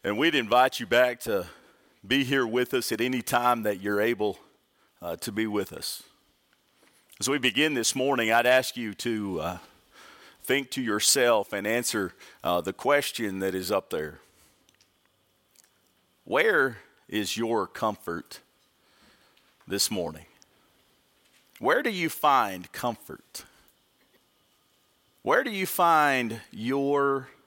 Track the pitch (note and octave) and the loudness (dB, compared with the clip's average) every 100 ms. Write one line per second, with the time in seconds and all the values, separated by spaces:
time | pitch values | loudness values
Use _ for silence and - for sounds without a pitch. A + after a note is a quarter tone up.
0 | G2 G#2+ D#3+ D3 A2 B2 C3 - G#2 A#2 | -2 0 2 2 2 4 4 0 2 4
1 | B2+ A#2+ A#2+ G2+ F2 - _ _ _ _ | 4 0 -2 -2 -4 -14 _ _ _ _
2 | F#2+ C3+ C3 C#3 A#2 A#2+ B2 B2+ - A2 | -2 0 2 0 0 0 0 -2 -2 -2
3 | B2+ B2+ - B2 B2 A#2+ G#2+ G2 G2+ G2+ | -2 -2 0 2 2 2 0 -2 -2 0
4 | A2 G#2+ G#2 F#2 - _ _ _ _ _ | 0 0 -2 -4 -16 _ _ _ _ _
5 | F2 E2 - G#2 A2+ G#2 F#2+ D#2+ - - | -10 -8 -6 -4 -2 -2 -4 -8 -12 -12
6 | - _ _ _ _ _ _ _ _ _ | -16 _ _ _ _ _ _ _ _ _
7 | _ - B2+ C#3+ B2 G#2+ D#3 C3+ A2+ C3 | _ -8 -2 0 0 2 0 2 0 0
8 | C3+ C3 A2+ A2+ A#2+ C3 B2+ B2 A2+ G2+ | 0 2 4 4 6 4 2 -6 -8 -6
9 | A#2+ A2 G2+ E2+ D#2+ F2+ - _ _ - | -4 -2 -4 -4 -6 -8 -16 _ _ -20
10 | - - - _ - C3+ C3 - A#2+ G#2 | -20 -20 -20 _ -2 -2 -2 -6 -2 0
11 | - C#3 A#2+ A2 G2+ G2+ G#2 A#2 A#2+ A2 | 2 4 4 4 0 -6 -2 -2 -2 -4
12 | F2+ - - - - F2 F2+ - C3+ C#3+ | -4 -8 -20 -8 -2 -2 -2 -4 0 0
13 | C#3+ - G#2+ F#2+ F#2+ F#2 F2+ G2 - F2 | 0 -6 -6 -2 -4 -4 -2 -2 -2 -6
14 | D2+ D2+ _ _ _ _ _ _ _ _ | -6 -12 _ _ _ _ _ _ _ _
15 | _ _ _ _ _ _ _ _ _ _ | _ _ _ _ _ _ _ _ _ _
16 | _ _ - C3 G#3+ F3 C3+ A2+ - _ | _ _ -2 2 2 2 0 -2 -20 _
17 | - G#2+ G2+ A2 A2+ A2+ F#2 - A2 G#2 | -6 -4 -4 -4 -2 -2 -4 -4 -4 -4
18 | - E2+ - - _ _ _ _ _ _ | -8 -10 -10 -20 _ _ _ _ _ _
19 | _ _ _ _ _ _ - G2 - G2+ | _ _ _ _ _ _ -8 -4 -2 -2
20 | E2 D#2 - _ _ _ _ _ _ _ | -6 -8 -20 _ _ _ _ _ _ _
21 | _ _ _ _ _ - - D#3 B3+ F#3+ | _ _ _ _ _ -4 0 2 0 -2
22 | D#3+ - D3+ C3+ G#2+ F#2 F#2 - B2 G#2+ | -4 0 4 4 2 -4 -12 -6 -6 -6
23 | - - _ - - _ _ _ _ _ | -14 -18 _ -20 -20 _ _ _ _ _
24 | _ _ _ _ _ _ _ _ _ _ | _ _ _ _ _ _ _ _ _ _
25 | _ _ - - B3+ G3 F#3 - F3 D#3+ | _ _ 2 2 2 -4 -4 2 4 6
26 | D3 C3 A#2 A2+ - - A#2 C3+ C#3 C#3+ | 6 2 0 -6 -12 -8 -4 -2 0 2
27 | C#3 C#3 B2+ _ | 0 -2 -6 _